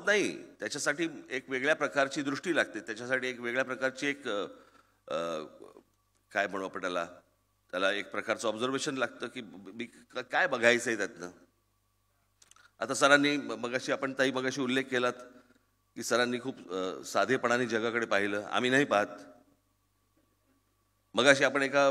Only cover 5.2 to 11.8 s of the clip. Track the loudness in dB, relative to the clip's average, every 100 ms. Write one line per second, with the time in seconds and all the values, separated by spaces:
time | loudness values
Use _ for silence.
5.2 | -4 -6 -8 -14 -20 -20 -20 _ _ _
6.2 | _ -4 -2 -4 -6 -6 -4 -4 -6 -10
7.2 | _ _ _ _ _ -2 0 0 -4 -6
8.2 | -4 -2 -2 -2 -2 -2 -4 -2 -4 -4
9.2 | -12 -10 -14 -16 -16 -12 -14 -14 -14 -12
10.2 | -4 0 0 4 4 4 2 -2 -4 -6
11.2 | -14 -16 _ _ _ _